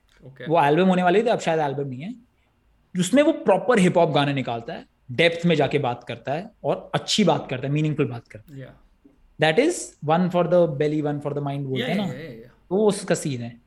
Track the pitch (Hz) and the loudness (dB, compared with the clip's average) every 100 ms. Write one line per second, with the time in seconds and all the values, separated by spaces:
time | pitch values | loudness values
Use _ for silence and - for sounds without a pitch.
0 | _ _ 131 - 131 165 143 156 185 180 | _ _ -20 -12 -2 2 4 4 4 4
1 | 180 190 233 196 175 160 143 139 143 127 | 4 4 2 0 0 0 0 -4 -8 -8
2 | 180 247 _ _ _ _ _ _ _ 180 | -12 -14 _ _ _ _ _ _ _ -4
3 | 175 269 302 302 214 180 220 233 180 180 | 2 4 4 2 2 2 2 4 4 4
4 | 165 147 143 139 127 117 135 170 - _ | 2 2 0 -2 -4 -6 -8 -14 -16 _
5 | - 120 170 170 175 151 131 143 127 123 | -6 2 2 2 2 2 2 0 -2 -6
6 | - 113 - 151 214 - 143 185 - 147 | -10 -12 -8 -8 -10 -8 -6 -6 -4 -6
7 | - - 175 147 - 127 139 147 156 147 | -2 0 2 2 -2 -6 -2 0 0 0
8 | 123 120 - 107 - 135 127 - _ _ | -2 -4 -14 -20 -20 -20 -20 -20 _ _
9 | _ _ _ - 156 165 311 349 - - | _ _ _ -2 2 4 2 0 -8 -8
10 | 147 170 180 180 165 180 170 139 151 151 | 0 2 2 0 2 2 2 0 -2 -2
11 | 147 143 143 143 143 139 139 131 247 196 | -4 -4 -6 -6 -6 -6 -6 -4 -4 -4
12 | 185 135 160 113 117 _ - 190 214 196 | -4 -8 -14 -16 -20 _ -4 2 2 2
13 | - 165 156 127 117 - | -2 -2 -2 -6 -8 -14